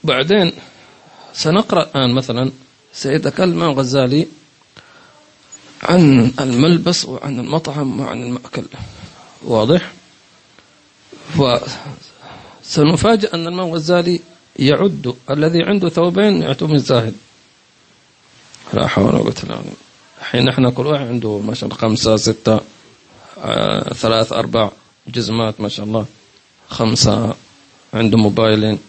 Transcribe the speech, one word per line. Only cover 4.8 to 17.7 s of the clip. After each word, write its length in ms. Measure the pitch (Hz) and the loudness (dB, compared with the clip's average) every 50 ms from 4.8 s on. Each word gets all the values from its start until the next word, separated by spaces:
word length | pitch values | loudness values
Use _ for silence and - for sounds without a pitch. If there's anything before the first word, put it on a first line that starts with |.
| - - - - - - _ - _ _ _ _ _ _ - - - - - - | -20 -20 -20 -20 -20 -20 _ -20 _ _ _ _ _ _ -20 -20 -20 -20 -20 -6
عن 500 | - - 175 185 170 147 135 127 113 123 - - | 0 4 6 6 8 8 8 6 6 4 2 0
الملبس 640 | 135 135 120 120 143 165 175 160 - 175 175 - - | -2 0 2 2 4 4 4 2 2 0 -2 -2 -4
وعن 360 | - 127 - - 143 135 120 | -6 -8 -8 -8 -6 -6 -6
المطعم 600 | 120 - 143 160 156 151 139 151 147 131 131 - | -4 -2 -4 -4 -4 -4 -6 -4 -4 -4 -4 -4
وعن 220 | 139 - - 113 | -6 -6 -6 -8
المأكل، 400 | 123 120 123 123 - - - - - - - - - - - - - - - - - - - - | -8 -8 -8 -8 -10 -10 -10 -10 -10 -10 -14 -18 -18 -18 -18 -20 -20 -20 -20 -20 -20 -20 -20 -16
واضح؟ 500 | - - 120 110 110 117 160 180 - - - - _ _ _ _ _ _ _ _ _ _ _ - _ _ _ _ _ _ _ _ _ _ - - - - - | -4 0 0 2 4 4 2 2 2 -4 -18 -20 _ _ _ _ _ _ _ _ _ _ _ -20 _ _ _ _ _ _ _ _ _ _ -20 -20 -18 -4 0
وسنفاجأ 2000 | - 143 123 120 - - - - - - 147 - - - - - - - - - - - - - - - - - - 147 151 170 - - 214 233 214 202 214 - | 0 2 2 2 0 -2 -6 -12 -14 -14 -16 -16 -18 -20 -20 -20 -20 -20 -20 -20 -20 -20 -20 -20 -20 -16 -4 0 2 4 4 4 2 2 2 2 2 0 -2 -4
أن 60 | 170 | -6
الإمام 280 | 170 165 175 180 185 170 | -6 -6 -6 -4 -4 -4
الغزالي 520 | 160 170 151 160 180 175 170 175 175 165 - - - _ _ _ _ - | -4 -6 -2 0 0 0 2 0 -2 -2 -4 -12 -20 _ _ _ _ 0
يعد 560 | 135 135 147 - 185 196 160 139 - 123 123 - _ - | 2 4 4 4 2 0 0 -2 -6 -8 -8 -8 _ -6
الذي 320 | 135 147 151 160 170 170 | -2 0 0 2 2 0
عنده 260 | 170 - 208 202 185 170 | 0 0 0 0 0 0
ثوبين 540 | 160 175 170 180 170 190 208 214 196 165 | 0 0 0 0 2 2 2 2 2 2
يعطوه 260 | 160 160 135 - 175 156 | 0 -2 -2 -2 0 2
من 100 | 156 143 | 2 2
زاهد. 360 | 123 - 139 117 113 113 - - - _ _ _ _ _ _ _ _ _ | 2 2 2 2 2 -2 -8 -10 -18 _ _ _ _ _ _ _ _ _